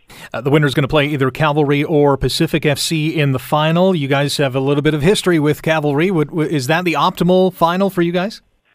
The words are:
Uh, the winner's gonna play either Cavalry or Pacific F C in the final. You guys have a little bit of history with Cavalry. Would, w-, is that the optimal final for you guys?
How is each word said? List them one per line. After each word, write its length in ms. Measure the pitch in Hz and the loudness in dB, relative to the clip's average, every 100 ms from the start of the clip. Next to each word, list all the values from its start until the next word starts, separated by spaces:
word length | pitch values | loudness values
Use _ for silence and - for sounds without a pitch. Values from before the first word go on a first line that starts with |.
| - - - | -20 -20 -14
Uh, 100 | 120 | -8
the 100 | 127 | 0
winner's 240 | 151 147 151 | 2 2 0
gonna 120 | 131 | 0
play 200 | 147 143 | 0 0
either 240 | 151 131 | 0 -2
Cavalry 520 | - 156 147 143 143 | 0 0 0 0 0
or 340 | 151 151 143 135 | 0 2 2 2
Pacific 460 | 135 - 160 160 151 | -2 -2 -2 0 -2
F 100 | 139 | -2
C 420 | - 165 151 160 | -2 -2 -2 0
in 120 | 143 | -2
the 80 | 131 | -2
final. 560 | - 151 156 165 190 180 | -2 -2 0 2 2 0
You 120 | 135 | 0
guys 300 | 139 143 - | 0 0 -2
have 180 | 139 131 | -2 -2
a 40 | |
little 240 | 135 147 | -2 0
bit 100 | 147 | 0
of 80 | 156 | 2
history 380 | 151 214 180 165 | 2 2 2 2
with 240 | 147 147 | 0 0
Cavalry. 480 | 165 160 147 143 180 | -2 0 0 0 0
Would, 160 | 170 147 | 0 -2
w-, 200 | 160 151 | -2 -2
is 200 | 156 127 | -2 0
that 180 | 160 180 | 0 0
the 80 | |
optimal 580 | 143 170 - 175 185 185 | 0 0 0 2 4 2
final 380 | - 165 180 196 | 2 0 2 -2
for 140 | 190 | 0
you 80 | 170 | 0
guys? 320 | 175 202 - _ _ _ | -2 -4 -8 _ _ _